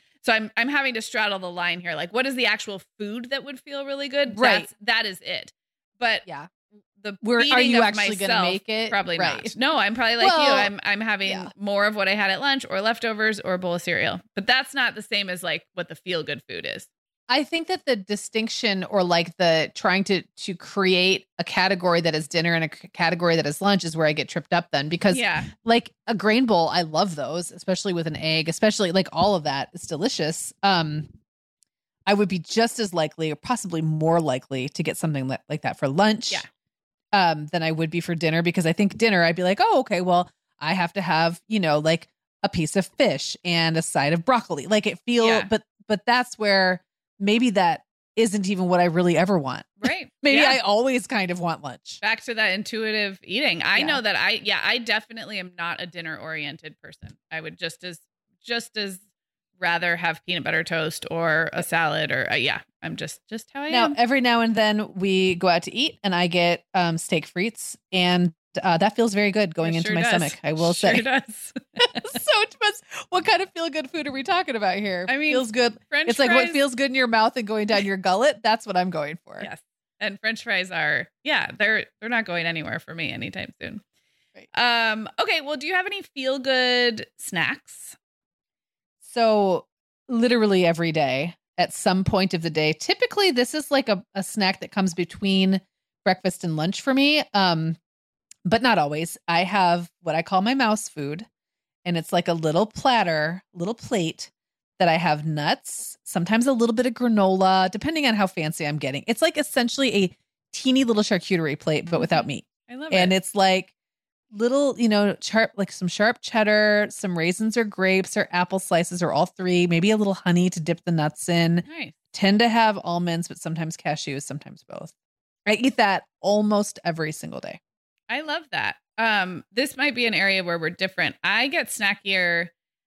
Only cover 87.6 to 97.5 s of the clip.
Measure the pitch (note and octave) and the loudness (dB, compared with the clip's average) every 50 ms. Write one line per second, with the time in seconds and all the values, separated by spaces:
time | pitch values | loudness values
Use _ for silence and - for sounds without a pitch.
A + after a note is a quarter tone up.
87.6 | _ - - - - - - _ _ _ _ _ _ _ _ _ _ _ _ _ | _ -20 -20 -20 -20 -20 -20 _ _ _ _ _ _ _ _ _ _ _ _ _
88.6 | _ _ _ _ _ _ _ _ _ - - A#3+ A#3 A3 G#3+ G#3 G3+ F#3+ F3+ D3+ | _ _ _ _ _ _ _ _ _ -8 -2 2 4 4 4 4 4 2 2 0
89.6 | - _ _ _ _ _ _ _ _ - B3 A3+ A#3 A#3+ B3 A#3 A3 G#3 G3 F#3 | -2 _ _ _ _ _ _ _ _ -4 0 2 2 4 4 4 4 4 4 4
90.6 | F3+ E3+ E3+ E3 E3+ E3 D#3 D#3+ D3 C3+ B2+ C3+ D3+ E3+ - _ _ _ - - | 4 4 2 2 0 0 2 2 2 2 2 0 -2 -4 -6 _ _ _ -2 -2
91.6 | F3+ - - - - G3+ F#3 F#3+ F#3+ - - F#3+ F#3+ F#3 - E3 E3 E3+ D#3 D#3 | -2 -2 -2 -2 0 2 2 2 2 2 2 2 2 2 0 -2 -2 -2 0 2
92.6 | D#3 D3+ D#3+ - - - F#4+ - B4 A#4+ - G#4 G4+ F#4 C4+ B3+ B3+ - - D#4 | 2 2 2 0 0 -2 0 0 0 -2 0 2 2 2 4 2 0 0 -2 -6
93.6 | C#4+ - D4 C4+ - A#3 G#3 F#3 - _ - G3 F#3+ - - A3 G3 F#3 F#3+ - | -4 0 0 0 2 2 -2 -2 -2 _ -8 -8 -8 -6 -2 0 0 0 0 -2
94.6 | - - - G#3 F#3+ F#3 E3+ F#3 F3 E3+ - - G#3 G3 F#3+ F#3+ F#3+ F#3+ F#3+ F#3 | -8 -8 -2 0 0 0 0 -2 -4 -4 -4 -4 0 2 2 4 4 4 2 0
95.6 | _ _ _ _ _ _ _ _ - G3+ F#3 - - F#3 - - - E3+ D#3 D3+ | _ _ _ _ _ _ _ _ 0 0 0 2 0 -4 -4 -2 -4 -4 -2 0
96.6 | D#3 F3+ G3+ - - C4+ C4 C4+ C#4 C#4+ D4+ D4+ - - - G3+ F#3+ F3+ | -2 -2 -2 -4 -2 0 2 4 4 4 4 2 0 0 0 2 2 2